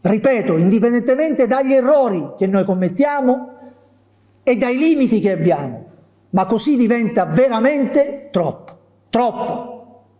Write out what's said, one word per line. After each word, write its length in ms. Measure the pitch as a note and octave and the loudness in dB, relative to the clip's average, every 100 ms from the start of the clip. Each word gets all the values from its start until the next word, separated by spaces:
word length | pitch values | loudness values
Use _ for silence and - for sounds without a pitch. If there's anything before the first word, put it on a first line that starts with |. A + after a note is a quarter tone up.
Ripeto, 560 | F3 G#3 C4+ B3 G3+ E3 | 0 0 2 0 0 0
indipendentemente 880 | F3 A3 A#3 A#3+ A#3+ C4 D#4+ C#4 A#3 | 2 2 2 0 0 0 0 0 0
dagli 280 | C4 C4+ | 2 2
errori 580 | C4+ B3 D4 B3+ F#3 C#3 - | 2 4 2 2 -2 -6 -4
che 80 | F#3+ | 0
noi 180 | G3 | 0
commettiamo 840 | G3 F#3 F3+ F3+ C#4+ C#4+ B3+ C4 - - - - _ _ _ _ _ _ | 0 0 -2 0 0 0 0 -2 -4 -18 -20 -20 _ _ _ _ _ _
e 140 | - B3 | -2 0
dai 220 | B3 B3+ | 0 0
limiti 420 | D#4+ D4+ B3+ A3 | 0 2 2 2
che 120 | G3 | 0
abbiamo, 520 | F3+ E3 D3+ C#3 A#2 - - _ _ _ | 0 0 0 -2 -10 -18 -20 _ _ _
ma 160 | F#3 F#3 | -2 0
così 320 | A3+ D4 C#4 | -2 0 2
diventa 480 | A3+ A#3 A3+ A3+ F3+ | 2 0 0 -2 0
veramente 1040 | D#3+ C4 A3+ A#3+ D4 B3+ D4 C#4 - - | 2 2 2 0 0 0 0 0 -2 -6
troppo, 460 | F#3+ D#3+ - - - _ _ _ | -4 -4 -6 -18 -20 _ _ _
troppo. 920 | A3+ A#3+ - - - - - - - _ | -2 -2 -4 -8 -8 -10 -18 -20 -20 _